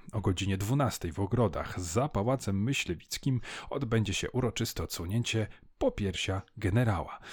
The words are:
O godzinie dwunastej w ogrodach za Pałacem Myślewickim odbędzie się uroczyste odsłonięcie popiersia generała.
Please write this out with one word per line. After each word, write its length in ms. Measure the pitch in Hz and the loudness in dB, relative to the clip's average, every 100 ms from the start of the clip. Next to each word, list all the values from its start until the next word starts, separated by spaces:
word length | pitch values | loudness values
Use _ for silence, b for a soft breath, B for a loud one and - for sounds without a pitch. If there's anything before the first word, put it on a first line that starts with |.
| - | -6
O 80 | 107 | 0
godzinie 380 | 101 92 98 95 | 2 2 2 0
dwunastej 540 | 98 139 123 - 87 | 2 2 2 0 -4
w 80 | 80 | -2
ogrodach 600 | 98 123 107 76 - - | 2 4 4 2 -4 -6
za 280 | 87 117 147 | -2 0 2
Pałacem 540 | 101 110 135 - 98 | 2 2 0 0 0
Myślewickim 760 | 113 139 - 85 - - 143 127 B B B | 2 0 -2 -4 -6 -4 0 0 B B B
odbędzie 440 | - 120 113 101 | -4 2 2 2
się 160 | 87 - | 0 -2
uroczyste 520 | 120 117 - 113 - | 0 0 0 -4 -4
odsłonięcie 640 | 80 - 87 113 117 113 104 B B - | -6 -4 -2 0 0 0 -2 B B -2
popiersia 640 | 269 - 104 - - 95 - - | 0 2 -2 0 -2 -4 -6 -4
generała. 600 | 101 107 117 90 73 - B | 2 4 4 2 -2 -10 B